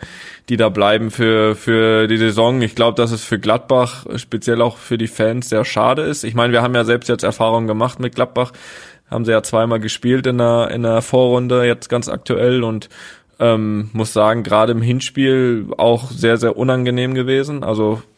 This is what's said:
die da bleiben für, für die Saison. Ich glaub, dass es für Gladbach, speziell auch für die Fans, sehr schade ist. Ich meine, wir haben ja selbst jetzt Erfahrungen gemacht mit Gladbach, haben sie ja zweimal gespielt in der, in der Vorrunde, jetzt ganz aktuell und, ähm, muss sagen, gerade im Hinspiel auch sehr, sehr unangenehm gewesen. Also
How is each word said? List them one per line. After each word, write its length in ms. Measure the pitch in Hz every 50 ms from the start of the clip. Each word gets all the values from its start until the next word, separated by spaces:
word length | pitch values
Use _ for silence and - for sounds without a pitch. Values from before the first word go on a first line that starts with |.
| - - - - - - - - _
die 80 | - 120
da 140 | 110 113 110
bleiben 420 | 92 104 101 101 110 110 113 110
für, 440 | - 123 117 110 110 110 110 107 104
für 520 | 104 - - 113 110 110 113 110 110 110
die 100 | 107 113
Saison. 440 | 110 113 110 98 113 113 120 127 131
Ich 120 | 117 110 -
glaub, 220 | 123 113 117 98
dass 160 | - 117 117
es 100 | 117 110
für 180 | - - 117 101
Gladbach, 640 | - 104 110 120 - - 131 127 123 120 - - - - -
speziell 460 | 120 - - 120 107 - 120 117 117
auch 160 | 117 120 -
für 200 | - - - 123
die 100 | 110 110
Fans, 420 | 107 - - 110 110 117 123 123 -
sehr 160 | 117 107 -
schade 380 | - - 107 110 123 135 151 156
ist. 200 | 151 147 - -
Ich 120 | 113 113
meine, 180 | 120 120 123 120
wir 80 | 117
haben 140 | 120 123 123
ja 100 | 120 110
selbst 240 | 113 120 120 - -
jetzt 140 | 120 - -
Erfahrungen 440 | 101 - - 113 113 113 117 113
gemacht 320 | 110 107 110 120 127 - -
mit 160 | 127 120 -
Gladbach, 380 | - 127 - - 120 123 123 - - - - - - - - - _ _ -
haben 160 | 123 117 117
sie 60 | 117
ja 120 | 113 110 -
zweimal 380 | - 120 113 113 117 117 110
gespielt 440 | 107 110 - - - 123 127 131 123
in 120 | 131 123
der, 340 | 120 120 117 117 117 117 -
in 120 | - 120 120
der 180 | 113 113 113
Vorrunde, 640 | 117 - 135 127 127 123 123 123 123 123 127 123 123
jetzt 240 | 120 117 117 - -
ganz 180 | 120 - -
aktuell 560 | - - - - - - 95 117 123 127 127 117
und, 240 | 113 110 107 - - - - - - - - _ _ _ -
ähm, 500 | 117 117 113 110 107 107 107 104 104 104
muss 220 | - 113 107 110 -
sagen, 300 | 107 107 110 113 117 101
gerade 280 | 90 104 107 110 117
im 100 | 117 113
Hinspiel 840 | 113 120 123 131 - - - 139 135 135 131 131 127 123 120 110 98 98 -
auch 340 | - 95 117 117 117 135 131
sehr, 260 | 123 165 - 113 117
sehr 180 | 107 120 113 104
unangenehm 580 | - 127 131 127 127 123 123 123 123 127 127 131
gewesen. 520 | 131 123 131 135 135 135 151 147 139 -
Also 360 | - 110 107 107 107 110 113 - _ _